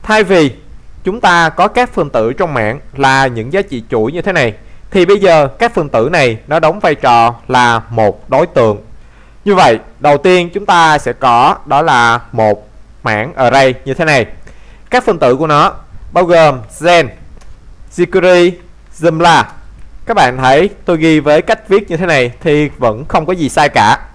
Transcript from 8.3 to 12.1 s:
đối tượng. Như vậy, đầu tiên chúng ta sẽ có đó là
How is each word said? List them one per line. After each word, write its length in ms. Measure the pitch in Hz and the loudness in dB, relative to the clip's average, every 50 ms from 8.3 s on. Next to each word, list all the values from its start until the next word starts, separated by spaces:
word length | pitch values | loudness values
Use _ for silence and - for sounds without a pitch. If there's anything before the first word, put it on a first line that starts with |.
đối 160 | 131 139 165 | -2 -2 -2
tượng. 320 | 170 - 139 120 110 104 101 - - - - - - - - - - - - - | 0 0 0 0 0 0 -4 -10 -20 -20 -20 -20 -20 -20 -20 -20 -20 -20 -8 -2
Như 100 | 202 196 | 0 2
vậy, 240 | 185 175 131 113 - - - - - | 4 4 4 2 0 -4 -16 -14 -2
đầu 180 | - 147 147 143 | 0 0 0 2
tiên 320 | - 190 180 180 175 175 170 | 2 2 2 2 0 -4 -8
chúng 120 | - 208 | -8 -4
ta 320 | 202 185 170 165 160 151 147 | 0 2 2 2 2 2 0
sẽ 140 | - 127 | -2 -6
có 440 | 117 - 135 123 120 117 127 156 185 - - | -8 -2 0 2 2 4 2 2 0 -4 -6
đó 160 | 143 151 139 | -2 -2 0
là 380 | - 160 139 120 120 117 | 0 2 2 2 2 2